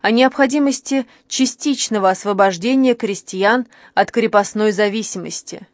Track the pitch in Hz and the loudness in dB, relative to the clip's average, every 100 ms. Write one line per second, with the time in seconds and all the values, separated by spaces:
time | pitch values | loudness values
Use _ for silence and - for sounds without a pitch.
0 | 202 226 262 262 269 285 277 - - 269 | 0 2 2 2 0 2 0 -2 -2 -4
1 | 247 _ _ - 262 - 294 269 - 214 | -4 _ _ -2 -2 -2 -4 -4 -2 0
2 | 190 190 202 202 196 175 214 269 262 240 | 2 0 -2 2 2 2 0 2 2 0
3 | 214 196 - 185 196 247 240 - - - | -2 -6 -8 -2 2 2 -2 -16 -6 -2
4 | 302 240 226 208 202 214 214 196 208 214 | 0 0 2 2 0 0 0 2 0 -2
5 | 208 190 160 - - - 185 | -6 -10 -10 -12 -14 -16 -18